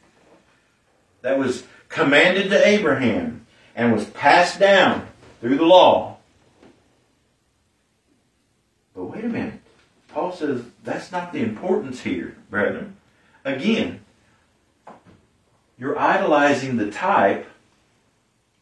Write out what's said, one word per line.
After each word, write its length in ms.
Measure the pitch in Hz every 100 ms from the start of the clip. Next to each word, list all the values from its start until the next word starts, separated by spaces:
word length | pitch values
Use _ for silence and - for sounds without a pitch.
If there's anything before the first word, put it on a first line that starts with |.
| _ _ _ _ _ _ _ _ _ _ _ _
that 180 | 123 139
was 240 | 131 120 - - -
commanded 640 | - 143 147 175 190 190
to 180 | 202 202
Abraham 800 | 208 151 135 123 92 - - _ _ _
and 200 | - 117
was 100 | 104 -
passed 520 | - 139 175 175 -
down 480 | 196 190 160 113 - - - -
through 160 | 117 143
the 80 |
law. 540 | 165 180 - - - - _ _ _ _ - _ _ _ _ _ _ _ _ _ _ _ _ _ _ _ _ _ _ _ _ _ _
But 120 | 185 180
wait 180 | 95
a 60 | 233
minute. 320 | - - - _ _ _ _ _
Paul 220 | 147 180
says 320 | 180 147 123 117 _
that's 280 | 113 165 -
not 220 | 180 175
the 80 | 294
importance 600 | - - 185 214 262 -
here, 340 | 107 87 - - -
brethren. 460 | 104 101 - - - _ _ _ _
Again, 580 | 135 131 208 214 - 95 _ _ _ _ _ _ _ _ - - _ _ _ _ _ _ _ -
you're 220 | 131 -
idolizing 800 | - 151 160 147 143 131 131 117
the 120 | 104
type 560 | - 202 175 98 71 - - _ _ _ _ _ _ _ _ _ _